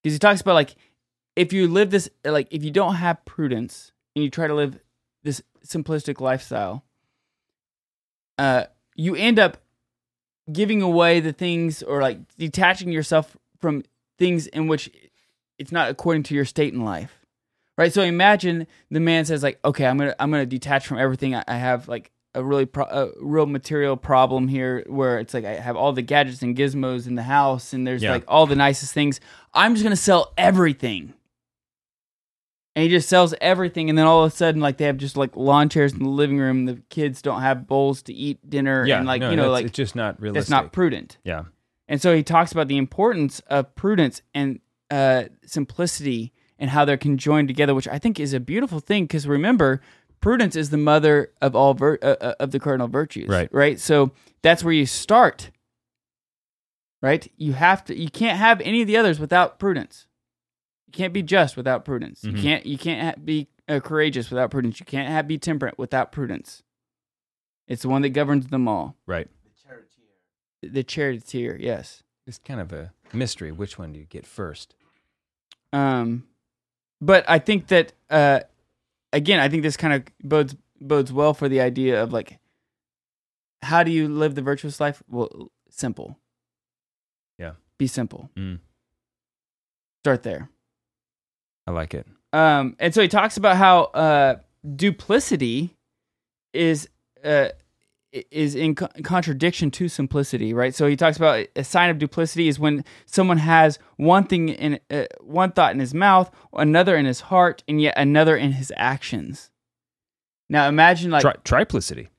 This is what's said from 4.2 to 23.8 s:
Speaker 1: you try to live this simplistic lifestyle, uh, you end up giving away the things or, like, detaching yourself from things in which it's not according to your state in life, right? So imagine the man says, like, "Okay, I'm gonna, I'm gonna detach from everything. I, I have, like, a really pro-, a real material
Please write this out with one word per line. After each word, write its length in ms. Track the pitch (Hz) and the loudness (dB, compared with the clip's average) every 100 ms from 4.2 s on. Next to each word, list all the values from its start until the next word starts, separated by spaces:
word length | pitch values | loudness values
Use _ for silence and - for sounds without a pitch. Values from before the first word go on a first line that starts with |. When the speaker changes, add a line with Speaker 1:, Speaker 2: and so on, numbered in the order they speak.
Speaker 1:
you 60 | 147 | -4
try 180 | 165 156 | -4 -4
to 80 | 151 | -2
live 240 | 143 135 _ _ _ _ | -4 -6 _ _ _ _
this 180 | 147 135 _ _ - | -8 -8 _ _ -10
simplistic 540 | 170 156 156 147 135 | -8 -4 -6 -6 -6
lifestyle, 640 | 131 131 - 117 95 120 _ _ _ _ _ _ _ _ _ _ _ _ _ _ _ - | -4 -4 -6 -8 -6 -10 _ _ _ _ _ _ _ _ _ _ _ _ _ _ _ -4
uh, 280 | 139 127 - _ _ - | 0 0 -2 _ _ -6
you 200 | 165 165 | -6 -2
end 240 | 220 220 | 2 4
up 180 | 190 - _ _ _ _ _ _ _ _ - | 2 0 _ _ _ _ _ _ _ _ -12
giving 300 | 156 208 214 | -4 0 0
away 380 | 185 170 170 170 | 2 4 4 4
the 120 | 160 | 0
things 480 | 147 180 170 165 151 | -4 -4 -2 -2 -4
or, 180 | - 143 | -6 -2
like, 340 | 135 113 - _ | -2 -4 -16 _
detaching 540 | 160 185 185 185 175 | -8 0 2 2 -4
yourself 460 | 160 147 160 151 _ _ _ | -4 0 0 0 _ _ _
from 240 | 170 147 - _ _ _ | -4 -4 -8 _ _ _
things 300 | 180 175 151 | 0 0 -4
in 200 | - 156 | -4 -2
which 220 | 156 - _ _ _ _ _ _ _ | -2 -4 _ _ _ _ _ _ _
it's 140 | 127 | -8
not 180 | 170 131 | -4 -2
according 340 | 139 170 160 | -2 -2 -2
to 120 | 143 143 | -2 -4
your 100 | 135 | -4
state 280 | - 139 | -2 -4
in 100 | 123 | -2
life, 420 | 113 85 101 _ _ _ _ _ _ - | -6 -6 -10 _ _ _ _ _ _ 0
right? 160 | 165 | 2
So 80 | 196 | 2
imagine 680 | 185 170 196 208 180 170 160 _ _ | 0 4 4 4 0 -4 -6 _ _
the 80 | 151 | -2
man 240 | 165 165 | 2 2
says, 200 | 156 151 | 0 -2
like, 160 | 139 - | -2 -2
"Okay, 220 | 143 143 131 | -4 0 0
I'm 120 | 135 | 2
gonna, 180 | 143 - | -2 -2
I'm 100 | 143 | -2
gonna 140 | 151 131 | -2 -2
detach 400 | 127 143 139 - | -6 -2 -4 -2
from 100 | 127 | -2
everything. 380 | 135 131 135 123 | -2 -2 -4 -6
I, 80 | - | -6
I 80 | 120 | -6
have, 300 | 127 123 - | -2 -4 -6
like, 240 | 120 _ _ _ 131 | -12 _ _ _ -8
a 80 | |
really 220 | 131 139 135 | -2 -2 -2
pro-, 200 | 147 - | -4 -4
a 260 | 139 135 - | -4 -6 -8
real 240 | 143 156 147 | -4 0 0
material 500 | 139 - 151 | -2 -6 -2